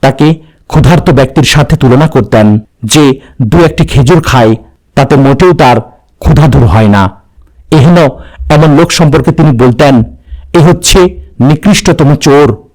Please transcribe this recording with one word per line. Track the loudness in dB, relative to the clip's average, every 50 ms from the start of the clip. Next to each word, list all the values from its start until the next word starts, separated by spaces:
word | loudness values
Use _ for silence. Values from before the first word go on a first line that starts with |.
তাকে | -2 -2 -2 0 0 0 0 -2 -8 _ _ _ _ _
ক্ষুধার্ত | -2 0 0 2 0 0 0 0
ব্যক্তির | 0 0 0 0 -2 -2 -2
সাথে | 0 0 -2 0 -2 -2 -2
তুলনা | 0 0 2 2 0 0
করতেন। | 0 -2 -4 0 0 0 2 2 0 -2 -4 _ _ _ -10
যে | -4 -2 0 0 0 0 -4 -8 -20 -8 _
দু | -4 -2 0 0 0
একটি | 0 0 -2 -4
খেজুর | -2 0 0 2 2 0 0
খায়, | 0 0 -2 0 0 0 -2 -2 -6 _ _ _ _ _ _
তাতে | -4 -2 0 0
মোটেও | 0 2 0 0 2 2 0 2
তার | 2 2 0 0 0 -4 -8 _ _ _ _ _ _
ক্ষুধা | -2 0 2 2 2 2
দূর | 2 0 0
হয় | 0 0 0 0 2
না। | 0 0 -2 -4 -6 -12 _ _ _ -20 -20 _ _ _ -8 -2
এহেন | 0 2 2 2 2 2 2 0 -2 -8 -20 -20 -16 -14 -4 -2
এমন | 0 2 2 2
লোক | 2 2 0 0
সম্পর্কে | -2 -2 -2 0 0 0 -2 -2
তিনি | -2 0 0 0
বলতেন, | 0 2 0 0 0 0 0 0 0 0 -2 -4 -8 -20 _ -18 -18 -18 -18 -4 0
"এ | 0
হচ্ছে | 2 2 0 0 -2 -2 0 0 0 0 -2 -8 -20 -20 -6 -2
নিকৃষ্টতম | 0 0 0 0 0 -2 -2 0 0 -2 0 0 0 0 0
চোর।" | 0 0 0 2 2 2 0 -2 -6 -12 _ _